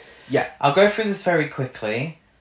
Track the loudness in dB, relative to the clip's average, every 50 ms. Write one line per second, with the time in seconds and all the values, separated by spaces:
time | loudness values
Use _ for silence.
0 | -20 -20 -20 -20 -12 -2 -2 -2 -2 -2 -6 -2 0 2 4 6 4 4 4 0
1 | -2 -4 -4 -2 0 0 2 2 0 -2 -4 -6 -6 -6 -6 -8 -6 -4 -4 -4
2 | -4 -6 -8 _ _ _ _ _